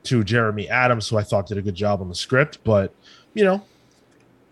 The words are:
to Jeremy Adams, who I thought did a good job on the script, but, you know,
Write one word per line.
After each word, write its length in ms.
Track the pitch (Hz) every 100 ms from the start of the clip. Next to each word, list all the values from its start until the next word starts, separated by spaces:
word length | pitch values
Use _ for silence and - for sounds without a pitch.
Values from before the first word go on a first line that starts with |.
to 220 | - 120 101
Jeremy 420 | 120 110 104 95
Adams, 380 | 120 127 117 104
who 100 | 110
I 60 |
thought 240 | 101 104 95
did 100 | 101
a 40 |
good 120 | 101
job 280 | 87 104 98
on 80 | 92
the 60 | 87
script, 440 | - 131 147 - 113
but, 280 | 101 95 _ - - _
you 120 | 214 196
know, 180 | 196 - _ _ _ _ _ _ _ _